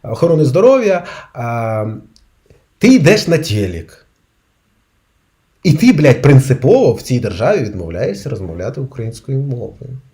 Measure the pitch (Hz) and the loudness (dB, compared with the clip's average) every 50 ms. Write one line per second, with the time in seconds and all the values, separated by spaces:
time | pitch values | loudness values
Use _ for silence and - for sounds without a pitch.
0 | - - 117 - 165 170 165 156 156 143 127 180 208 254 269 262 226 202 185 175 | -8 -10 -4 -2 0 2 2 2 2 2 2 4 4 4 4 4 2 0 -2 -2
1 | 175 - - - - _ _ 123 117 117 117 117 113 113 110 107 107 107 110 107 | -4 -10 -18 -20 -20 _ _ -10 -8 -6 -6 -4 -4 -4 -4 -4 -6 -6 -8 -12
2 | - _ _ _ _ _ _ _ _ _ - _ _ _ _ _ - 254 262 254 | -16 _ _ _ _ _ _ _ _ _ -20 _ _ _ _ _ 4 4 4 6
3 | 143 160 214 208 - 165 165 151 156 - 107 107 101 90 85 85 82 _ _ _ | 6 4 4 2 2 0 0 0 0 -4 -4 -4 -4 -4 -6 -12 -14 _ _ _
4 | _ _ _ _ _ _ _ _ _ _ _ _ _ _ _ _ _ _ _ _ | _ _ _ _ _ _ _ _ _ _ _ _ _ _ _ _ _ _ _ _
5 | _ _ _ _ _ _ _ _ _ _ _ _ - 180 139 - 233 247 - 151 | _ _ _ _ _ _ _ _ _ _ _ _ 0 0 2 4 4 4 4 6
6 | 151 139 123 - - - 143 131 - - 131 - 123 147 220 269 240 139 110 - | 4 4 4 4 4 6 6 6 4 2 -2 0 2 2 4 4 4 2 0 -2
7 | - - 127 120 101 104 90 85 113 165 214 180 123 98 - 92 85 82 85 87 | -4 -4 -4 -2 -2 -4 -4 -2 0 0 0 0 -2 -6 -8 -10 -10 -10 -6 -6
8 | 123 185 202 196 - 143 - 98 95 82 80 85 90 117 135 151 135 131 - - | -6 -6 -6 -8 -10 -10 -10 -10 -10 -12 -10 -10 -10 -10 -8 -10 -12 -10 -10 -10
9 | 113 113 117 - _ - 135 135 139 139 127 120 107 101 101 _ 123 123 127 131 | -10 -10 -12 -12 _ -6 -6 -4 -4 -6 -8 -8 -10 -14 -14 _ -18 -16 -16 -18
10 | _ _ | _ _